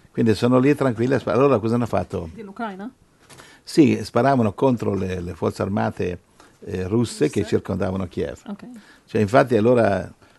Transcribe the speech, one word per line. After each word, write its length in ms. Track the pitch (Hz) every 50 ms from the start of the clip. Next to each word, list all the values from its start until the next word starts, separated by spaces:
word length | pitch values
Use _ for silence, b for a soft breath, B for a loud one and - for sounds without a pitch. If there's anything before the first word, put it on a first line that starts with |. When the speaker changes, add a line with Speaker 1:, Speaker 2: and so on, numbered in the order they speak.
| b b
Speaker 1:
Quindi 240 | _ - 123 113 107
sono 240 | - 120 120 127 127
lì 160 | 127 143 147
tranquilli 380 | - 135 131 117 104 117 127
a 60 | 135 120
sparare. 240 | - - 90 117
Allora 160 | 139 143 131 107
cosa 160 | 104 113 117
hanno 100 | 120 123
fatto? 460 | 107 - 92 90 - - 92 85 82 80
Speaker 2:
Dell'Ucraina? 560 | - - 196 202 - 233 214 190 180 202 254 - _ _ _ _ B B B B B B B B B
Speaker 1:
Sì, 400 | B - - - 151 117 107 104
sparavano 520 | 107 - - 120 120 135 139 131 113 104 -
contro 400 | - 139 135 123 107 107 107 101
le, 260 | 98 95 92 92 90
le 140 | 87 87 -
forze 260 | - 110 104 101 -
armate, 600 | 104 95 98 110 113 113 104 - 98 92 90 - - _ b b b b b _ -
eh, 240 | - 98 92 92 92
russe 400 | 107 120 120 - - - 151 147
che 120 | - 107
Speaker 2:
Russe? 100 | 101 -
Speaker 1:
circondavano 580 | 117 101 - - 98 92 101 104 95 95 95 92
Kiev. 320 | - - 85 71 62 - -
Speaker 2:
Ok. 200 | - 202 - - 247 247 214 B B B B B
Speaker 1:
Cioè, 140 | - - 110
infatti 360 | 107 95 113 131 143 120 127
allora, 560 | 107 104 120 127 120 110 101 98 92 - - - b b b b